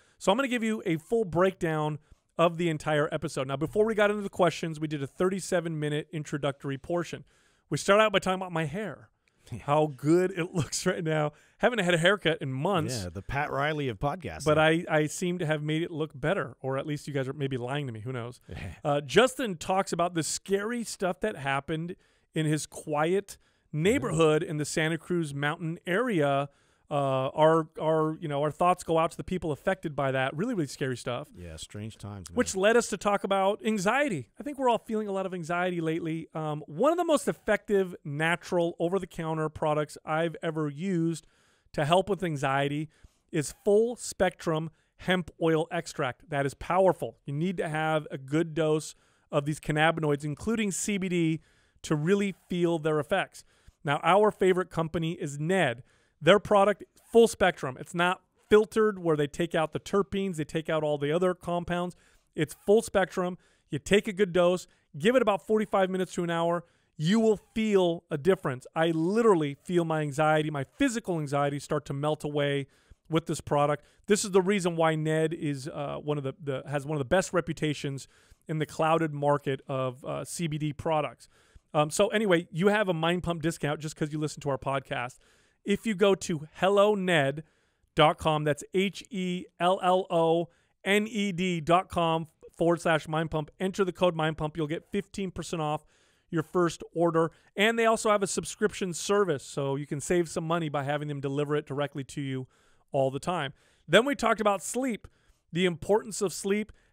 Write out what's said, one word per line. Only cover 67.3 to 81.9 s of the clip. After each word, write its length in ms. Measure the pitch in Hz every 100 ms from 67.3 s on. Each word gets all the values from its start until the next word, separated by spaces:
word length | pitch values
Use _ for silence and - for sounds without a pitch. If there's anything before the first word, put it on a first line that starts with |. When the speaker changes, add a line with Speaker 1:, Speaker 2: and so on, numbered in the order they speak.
| 208 -
Speaker 1:
feel 500 | 220 220 196 175 170 -
a 80 | 156
difference. 480 | 151 185 156 127 - 165
I 140 | 170
literally 640 | 160 165 220 226 175 147 143
feel 220 | - 175 165
my 160 | 156
anxiety, 480 | 151 135 156 156 156
my 140 | 147 135 -
physical 420 | 269 226 196 170
anxiety, 400 | 143 143 143 143
start 280 | - 151 -
to 80 |
melt 300 | 139 151 151
away 420 | 151 147 143 143 135 _ _ - _
with 160 | 160
this 160 | 160 156
product. 460 | - 147 147 147 - _
This 180 | - 208
is 100 | 214
the 100 | 190
reason 340 | 180 208 175 165
why 200 | 160 156
Ned 360 | 156 156 160
is, 340 | 160 147 139 143
uh, 300 | 151 143 143
one 220 | 147 147
of 60 |
the, 100 | 131 -
the, 200 | 143 135 147
has 160 | 143
one 120 | 139 156
of 20 |
the 80 | 123
best 260 | 185 -
reputations 760 | 175 160 156 156 143 143 135 - _ _ - -
in 100 | 156
the 80 | 147
clouded 480 | - 160 160 160
market 480 | 143 143 143 143 135 -
of, 380 | 135 131 127
uh, 220 | - 143 139
C 200 | - 170
B 120 | 151
D 160 | 151
products. 520 | - 165 156 135 120 - _ _ _ _
Um, 160 | 156
so 200 | 151